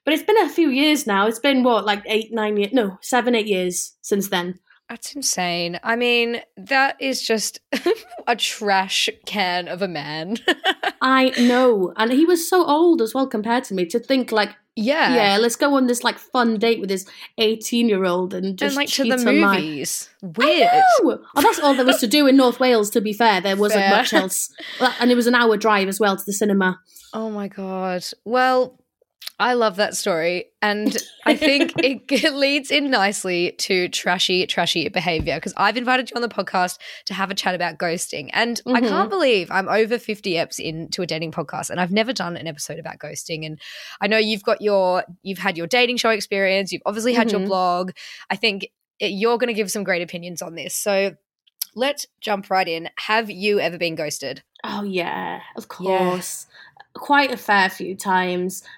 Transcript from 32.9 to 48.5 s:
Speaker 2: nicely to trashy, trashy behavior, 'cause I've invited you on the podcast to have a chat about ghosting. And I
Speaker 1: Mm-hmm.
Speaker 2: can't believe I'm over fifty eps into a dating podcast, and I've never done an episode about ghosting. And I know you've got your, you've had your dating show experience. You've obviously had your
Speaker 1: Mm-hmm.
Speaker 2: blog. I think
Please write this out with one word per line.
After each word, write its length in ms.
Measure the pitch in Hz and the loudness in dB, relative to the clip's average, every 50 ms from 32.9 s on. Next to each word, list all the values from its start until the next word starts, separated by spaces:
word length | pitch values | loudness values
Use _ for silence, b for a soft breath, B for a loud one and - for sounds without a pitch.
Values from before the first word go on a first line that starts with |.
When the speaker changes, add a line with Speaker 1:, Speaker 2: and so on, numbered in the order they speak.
Speaker 2:
nicely 600 | 262 214 190 202 196 - - 185 180 175 175 - - - | 2 2 2 0 0 -2 -4 -2 -2 0 -2 -2 -4 -4
to 300 | - - 196 185 180 175 | -4 -2 0 0 0 -2
trashy, 580 | - - - 196 180 180 - - 185 180 175 | -4 -4 -2 -2 0 0 0 0 0 0 0
trashy 420 | - - 190 170 165 - 175 143 170 | -2 -2 -2 0 0 0 -2 -2 -4
behavior, 500 | - 185 160 180 165 160 151 156 135 160 | -4 -4 -2 -2 -2 -2 -2 -2 -4 -4
'cause 120 | - 202 - | -6 -8 -4
I've 200 | - 196 208 214 | 0 0 0 0
invited 340 | 247 240 247 254 254 247 - | 0 0 0 0 0 -2 -4
you 60 | - | -6
on 60 | 240 | -6
the 60 | 240 220 | -6 -6
podcast 500 | - - 185 - - 185 180 180 - - B B B B B | -4 -6 -6 -4 -2 -2 -2 -2 -4 -8 B B B B B
to 80 | B 196 | B -6
have 160 | 190 196 185 | -4 -4 -4
a 40 | 196 | -4
chat 200 | - - 196 180 | -4 -2 -2 -2
about 240 | 175 175 170 160 - | -2 -4 -6 -4 -4
ghosting. 520 | 185 170 165 180 - - - - 139 - | -4 -4 -4 -4 -6 -8 -8 -10 -8 -4
And 280 | - 196 233 233 233 - - | -2 -2 0 0 -2 -4 -2
I 140 | 247 254 226 | 0 0 2
Speaker 1:
Mm-hmm. 80 | 247 226 | 2 2
Speaker 2:
can't 220 | 196 339 403 - | 2 0 0 0
believe 380 | 392 370 311 262 226 190 170 - | 0 0 2 2 2 2 0 -2
I'm 180 | - 190 190 139 | -2 -2 -2 0
over 300 | 170 214 226 208 240 220 | 0 0 0 0 -2 -6
fifty 340 | - - 214 - - 202 170 | -6 -6 -8 -6 -4 -4 -2
eps 240 | 165 156 - - - | -2 -2 -4 -6 -10
into 420 | - 165 156 160 165 - - - | -8 -8 -8 -8 -10 -10 -8 -6
a 40 | 185 | -6
dating 260 | 151 160 160 170 160 | -4 -6 -6 -6 -8
podcast, 380 | - 175 151 - - 143 - - | -8 -8 -8 -8 -8 -8 -8 -6
and 100 | - 170 | -4 -4
I've 100 | 180 175 | -2 0
never 200 | 196 214 220 240 | 0 0 0 -2
done 240 | 240 202 175 170 175 | -2 -6 -6 -8 -8
an 100 | - 151 | -10 -10
episode 320 | 165 147 147 - - 151 165 | -12 -12 -12 -12 -12 -12 -12
about 200 | 156 160 - - | -12 -14 -14 -14
ghosting. 460 | - 147 151 - - - 165 160 156 | -14 -14 -12 -12 -10 -8 -8 -8 -8
And 140 | 156 156 - B B B B B B B B | -10 -12 -14 B B B B B B B B
I 60 | 202 | -2
know 120 | 202 220 220 | 0 2 2
you've 260 | 214 214 220 202 - | 2 2 0 -2 0
got 160 | 233 208 - | -2 -2 0
your, 440 | 202 208 202 196 185 180 180 180 - - 175 _ | 0 2 2 4 4 2 2 0 -2 -6 -10 _
you've 160 | - 190 190 175 | -10 -10 -8 -4
had 180 | 180 196 180 | -4 -4 -4
your 100 | 165 170 | -4 -4
dating 300 | 165 - 247 247 240 247 233 | 0 2 2 2 2 0 0
show 120 | - 226 | 0 0
experience. 600 | 220 196 196 - 202 196 196 185 190 196 196 180 | 0 0 -2 -4 -2 0 2 2 2 0 -2 -4
You've 100 | 185 - - | -6 -6 -6
obviously 260 | - 208 226 220 254 240 | -4 -4 -2 0 0 2
had 160 | 240 226 233 | 2 2 2
your 80 | 202 202 | 2 0
Speaker 1:
Mm-hmm. 80 | 190 202 | 0 0
Speaker 2:
blog. 420 | 190 185 185 180 175 180 185 185 - B B B B B B B | 0 0 2 0 0 0 -2 -6 -8 B B B B B B B
I 60 | 196 | -6
think 320 | 196 - 220 | -2 -2 -2